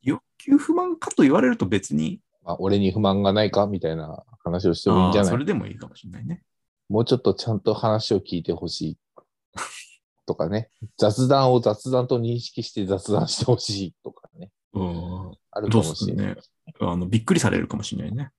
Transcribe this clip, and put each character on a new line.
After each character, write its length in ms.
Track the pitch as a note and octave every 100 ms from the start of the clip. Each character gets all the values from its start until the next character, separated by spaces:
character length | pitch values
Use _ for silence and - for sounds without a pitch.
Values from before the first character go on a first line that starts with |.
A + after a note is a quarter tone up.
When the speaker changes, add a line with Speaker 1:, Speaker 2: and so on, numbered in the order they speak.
Speaker 1:
欲 180 | B2+ E3 _ _
求 200 | - C#4+
不 160 | -
満 240 | E4+ F4+ E4
か 140 | -
と 120 | -
言 100 | C#3
わ 80 | E3+
れ 80 | B3+
る 80 | A#3
と 80 | F#2
別 300 | G2+ - D2
に。 240 | D#2 - _ _
Speaker 2:
ま 80 | -
あ、 60 | E2+
俺 180 | F#2+ G2+
に 140 | G2
不 80 | F#2
満 240 | G2+ G2
が 100 | G2
な 100 | G#2 G#2+
い 60 |
か 160 | G2 G2+
み 120 | F#2+
た 100 | E2
い 60 | D#2+
な 260 | D#2 D#2 - -
話 240 | - F2 F#2
を 60 |
し 100 | E2+
て 60 | -
も 100 | G#2
い 60 | F2+
い 40 |
ん 20 |
じ 60 | G2+
ゃ 40 |
な 60 | G2
い？ 20 |
Speaker 1:
あ 0 |
ー、 20 |
そ 40 | A#2+
れ 80 | D3+
で 80 |
も 120 | E3 G2+
い 60 |
い 60 | G#2
か 100 | -
も 80 | -
し 100 | -
れ 60 |
な 80 | F#2+
い 60 | C3+
ね。 180 | E3+ _ _ _ _ _
Speaker 2:
も 120 | G#2
う 60 | A2+
ち 80 |
ょ 20 | B2
っ 60 |
と 120 | -
ち 140 | F#2+ -
ゃ 60 |
ん 80 | G#2+
と 120 | -
話 400 | G#2+ A2+ G#2+ -
を 60 | G2+
聞 180 | - F2+
い 60 |
て 100 | E2
ほ 140 | E2+ E2+
し 240 | - D#2+
い。 60 | - _ - _ _ _
<laughs> 720 | - - - - _ _ _ -
と 100 | -
か 120 | D#2+
ね。 220 | G#2 A2 _ G#2+ -
雑 300 | G#2+ G#2 B2+
談 240 | C#3 C3
を 80 | B2
雑 320 | A2+ G#2+ C3
談 160 | B2+ B2
と 120 | B2+
認 200 | A#2 A#2+
識 240 | A#2 -
し 80 | A2+
て 140 | - F#2+
雑 260 | G2 -
談 160 | G#2 D#3+
し 120 | -
て 60 | -
ほ 120 | A#2+
し 300 | - G2+ F#2
い 80 | _
と 80 | -
か 180 | - - -
ね。 140 | F#2+ _ _
Speaker 1:
う 100 | G2+
ん。 480 | F#2 E2+ F2 F2+ F#2 - _
Speaker 2:
あ 100 | -
る 80 | G#2+
か 80 | A2+
も 60 |
し 240 | D#2+ D#2 F#2+
れ 60 |
な 100 | -
い。 40 | G2
Speaker 1:
ど 40 |
う 80 | -
す 100 | _ _ - -
ん 40 | G2+
ね。 60 |
あ 40 | F2
の、 120 | F2+
び 120 | A2
っ 40 |
く 100 | A2+
り 60 | F3
さ 100 | G#2+
れ 100 | F#2
る 80 | E2+
か 80 | -
も 80 |
し 120 | - -
れ 80 |
な 60 | -
い 60 | A2+
ね。 160 | D3